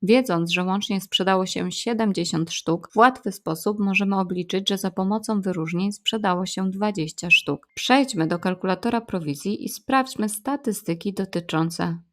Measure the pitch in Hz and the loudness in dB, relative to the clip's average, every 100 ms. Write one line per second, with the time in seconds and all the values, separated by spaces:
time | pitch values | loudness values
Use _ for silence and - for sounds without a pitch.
0 | 185 247 254 170 170 180 185 196 208 196 | 4 4 4 2 2 0 0 0 0 -2
1 | - - 190 190 185 185 180 - 233 226 | -2 0 2 2 2 -2 -4 -4 -2 0
2 | 214 175 170 160 165 - - 165 - 220 | 0 0 0 0 -2 -2 -2 -2 0 6
3 | 247 254 202 - - 165 208 208 196 196 | 6 4 -6 -6 -6 -4 -2 0 0 2
4 | 196 196 185 180 175 185 196 196 190 185 | 2 0 0 -2 -2 -2 0 0 -2 0
5 | 190 220 220 208 190 180 160 170 196 208 | 0 0 0 -2 0 -2 -2 0 -2 -2
6 | - 226 202 180 185 - 190 190 214 202 | -2 0 0 0 -2 -2 -2 0 -2 -2
7 | 160 - 170 165 - 139 _ - - 262 | -4 -4 2 2 2 -4 _ -4 4 4
8 | 262 196 160 175 185 180 190 185 233 233 | 4 0 0 0 -2 -2 -2 0 0 -2
9 | 226 185 147 139 196 214 - - - 269 | -2 -4 -4 -4 -4 -4 -6 -8 0 0
10 | 262 - 214 - - 285 262 202 - 170 | 0 -2 -4 -4 -4 -4 -2 -4 -4 -4
11 | 202 196 196 175 170 160 165 165 175 170 | -4 -4 -4 -4 -2 0 0 -2 -4 -4
12 | - | -10